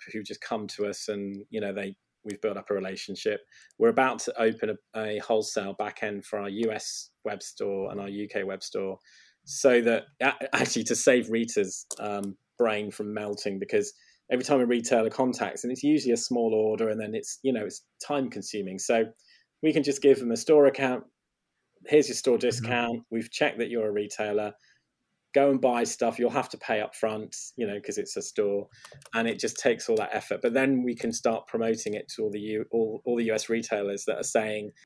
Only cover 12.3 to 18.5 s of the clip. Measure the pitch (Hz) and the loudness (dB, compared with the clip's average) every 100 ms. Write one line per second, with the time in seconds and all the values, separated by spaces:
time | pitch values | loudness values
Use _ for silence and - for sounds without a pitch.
12.3 | 92 _ - 117 107 104 - 104 107 104 | -10 _ 0 0 2 -4 -6 -6 -6 -6
13.3 | 101 104 98 95 107 101 - _ _ - | -4 -4 -4 0 2 0 -4 _ _ -2
14.3 | 127 131 143 120 120 117 117 110 - 131 | -2 2 4 4 2 4 4 4 2 0
15.3 | 120 104 - 120 127 143 151 131 117 - | 0 -4 -4 -6 -2 2 4 4 2 2
16.3 | 120 113 110 110 107 113 107 107 110 - | 0 2 4 2 2 0 -2 -4 -6 -8
17.3 | - 131 120 107 - - _ - 143 123 | -4 -2 -2 -2 -8 -16 _ -4 -2 -2
18.3 | 107 - | -6 -8